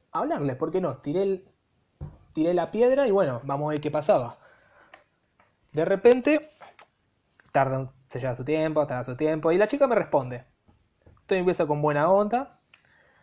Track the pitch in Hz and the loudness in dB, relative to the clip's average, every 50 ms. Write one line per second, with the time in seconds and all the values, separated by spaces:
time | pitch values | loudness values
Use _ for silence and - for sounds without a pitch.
0 | _ _ - 165 240 302 339 196 143 135 123 127 160 156 165 185 185 151 120 - | _ _ -6 -6 -4 -4 -4 -4 -4 -4 -4 -4 -4 -4 -2 -2 -2 -4 -6 -6
1 | - 143 156 185 202 196 190 185 - _ _ _ _ _ _ _ _ _ _ - | -8 -4 -4 -2 -2 -2 -4 -8 -10 _ _ _ _ _ _ _ _ _ _ -18
2 | - - - - _ _ - 156 156 170 180 170 165 165 - 214 240 247 262 277 | -18 -18 -18 -20 _ _ -4 -2 0 0 0 0 -2 -2 0 2 2 2 4 2
3 | 277 226 196 196 180 139 123 117 131 139 139 143 147 151 151 147 147 147 143 151 | 2 2 4 2 2 2 -2 -4 -6 -6 -4 -4 -2 -4 -4 -4 -4 -4 -4 -2
4 | 147 - 196 139 120 113 - - _ - _ _ _ _ _ _ _ _ - - | 2 2 2 2 0 -4 -12 -16 _ -20 _ _ _ _ _ _ _ _ -20 -20
5 | _ _ _ _ _ _ _ _ _ _ _ _ _ _ - 147 165 175 196 190 | _ _ _ _ _ _ _ _ _ _ _ _ _ _ -6 -2 -2 0 2 4
6 | 196 240 247 254 240 285 302 294 - - _ - - - - - - _ _ _ | 6 6 6 6 4 2 0 0 -2 -6 _ -20 -20 -20 -20 -20 -20 _ _ _
7 | _ _ _ _ _ _ _ _ _ _ - 139 135 131 131 131 135 127 - _ | _ _ _ _ _ _ _ _ _ _ 0 0 0 0 -2 -4 -6 -10 -14 _
8 | _ - - 127 135 127 120 131 127 143 151 156 156 160 151 151 143 143 127 123 | _ -14 -10 -8 -6 -6 -6 -6 -4 -2 -2 0 0 0 0 0 0 -2 -4 -6
9 | 120 131 127 123 151 156 160 156 151 165 170 185 214 208 285 294 277 254 233 202 | -8 -8 -6 -2 -2 -2 0 0 0 2 2 2 2 0 0 0 2 2 2 0
10 | 151 - - 143 127 127 123 123 - _ _ _ _ _ _ _ _ _ _ _ | 0 0 0 -2 0 -2 -8 -12 -14 _ _ _ _ _ _ _ _ _ _ _
11 | _ _ _ _ _ - 196 185 180 185 175 - 165 147 147 147 151 151 147 143 | _ _ _ _ _ -2 0 0 2 0 0 0 0 0 0 0 0 0 2 2
12 | 151 175 190 202 208 208 233 254 269 - - _ _ _ _ _ _ _ _ _ | 2 4 4 4 2 2 -2 -2 -4 -6 -12 _ _ _ _ _ _ _ _ _
13 | _ _ _ _ | _ _ _ _